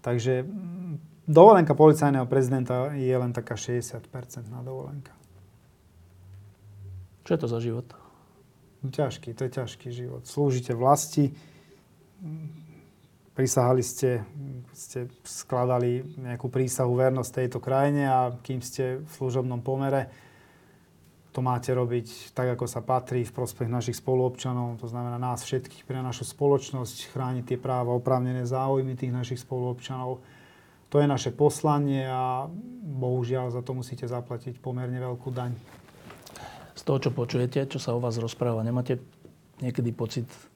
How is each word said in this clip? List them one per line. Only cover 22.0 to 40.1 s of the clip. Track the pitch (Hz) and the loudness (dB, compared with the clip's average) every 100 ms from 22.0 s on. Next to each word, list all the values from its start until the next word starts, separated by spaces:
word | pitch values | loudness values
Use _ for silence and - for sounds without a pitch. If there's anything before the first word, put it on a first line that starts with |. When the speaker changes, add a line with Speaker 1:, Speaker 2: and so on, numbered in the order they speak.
| 110 - - | -4 -16 -10
Speaker 1:
tak, | - 127 120 | -4 -2 -2
ako | |
sa | 120 120 | -4 -6
patrí, | 110 127 127 127 117 | 0 0 0 -4 -4
v | - | -4
prospech | 120 - 117 | -6 -4 -4
našich | 120 117 117 | -2 -4 -4
spoluobčanov, | - 127 127 127 131 123 120 113 | 0 2 2 -2 -4 -4 -4 -6
to | 120 | -8
znamená | 120 120 120 | -8 -6 -4
nás | 127 120 | -4 -4
všetkých, | - 131 127 - | -4 -6 -6 -20
pre | - 131 | -10 -6
našu | 127 120 | -6 -6
spoločnosť, | 123 - 143 139 135 131 120 - - | -10 0 4 4 0 -8 -8 -10 -10
chrániť | 131 127 127 | -6 -4 -4
tie | 120 123 | -4 -4
práva, | 135 127 120 | -2 -2 0
oprávnené | 123 123 127 123 127 120 | 0 2 2 2 -2 -2
záujmy | 131 135 135 131 127 | -2 0 0 -2 -4
tých | 131 | -4
našich | 123 123 123 | -4 -4 -8
spoluobčanov. | - 127 123 123 - 131 127 127 - - - - - _ _ | -6 -6 -4 -6 -8 -8 -6 -8 -12 -20 -20 -20 -20 _ _
To | 143 | 4
je | 147 | 4
naše | 135 120 - | 2 -2 4
poslanie | 147 - 156 147 143 135 131 | 2 4 2 2 2 0 -2
a | 127 127 127 147 180 247 247 185 | -2 -2 -2 -6 -10 -14 -12 -10
bohužiaľ | 131 127 127 117 127 123 | -4 -2 0 0 -2 -2
za | 123 123 | -6 -6
to | 127 | -8
musíte | 123 123 123 | -8 -8 -6
zaplatiť | 123 120 117 - 123 | -6 -6 -10 -10 -10
pomerne | 131 127 123 123 | -8 -6 -6 -6
veľkú | 127 123 131 123 | -6 -6 -8 -6
daň. | 123 117 - - - - - - - - - - - | -6 -8 -12 -20 -20 -20 -20 -20 -20 -18 -18 -18 -20
Speaker 2:
Z | - - | -8 -2
toho, | 135 | 0
čo | 127 | 0
počujete, | 123 120 123 123 139 135 | -4 -4 -2 -2 -2 -4
čo | 135 | -6
sa | - | -4
o | 120 | -2
vás | 120 113 | -2 -4
rozpráva, | 113 - 123 113 | -6 -2 -2 0
nemáte | 113 123 127 123 - _ - - _ - | -2 -2 -2 -4 -6 _ -20 -20 _ -8
niekedy | 127 123 120 | -6 -2 -4
pocit | 113 113 | -4 -6